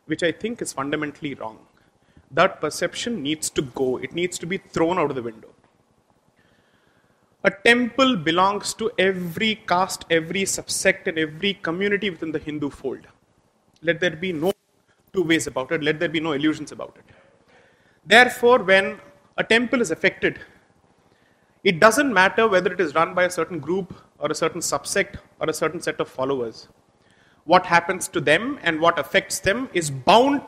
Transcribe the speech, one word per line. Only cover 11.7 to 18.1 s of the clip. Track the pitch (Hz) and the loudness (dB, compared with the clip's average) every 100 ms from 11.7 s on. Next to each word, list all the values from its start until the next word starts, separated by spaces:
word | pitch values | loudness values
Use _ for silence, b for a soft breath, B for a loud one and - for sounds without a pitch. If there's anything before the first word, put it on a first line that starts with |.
| 170 202 202 208 | -2 -2 -2 -2
within | 165 165 | -6 -6
the | 151 | -6
Hindu | 151 151 143 | -6 -6 -6
fold. | - 131 113 - _ _ _ _ _ _ _ | -6 -8 -10 -12 _ _ _ _ _ _ _
Let | 160 160 | -6 -2
there | 180 160 | -2 -2
be | 190 | -4
no | 165 170 - _ _ _ _ _ | -2 -2 -4 _ _ _ _ _
two | 196 | -2
ways | 160 160 139 | 2 2 0
about | 131 131 | -6 -4
it. | 165 | -2
Let | 147 156 | -2 0
there | 170 | -2
be | 156 | -2
no | 160 | -2
illusions | 139 151 147 143 | 0 0 -2 -6
about | 117 - - | -12 -14 -16
it. | - - _ _ b b b b b b | -20 -20 _ _ b b b b b b
Therefore, | - | 4